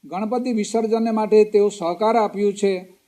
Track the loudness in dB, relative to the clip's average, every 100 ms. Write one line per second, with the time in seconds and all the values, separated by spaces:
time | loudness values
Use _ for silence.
0 | -10 -8 -6 -4 -2 -4 -2 -2 -2 -2
1 | -2 -2 2 4 6 4 2 0 -6 -2
2 | 0 2 0 0 -2 0 -2 -2 -8 _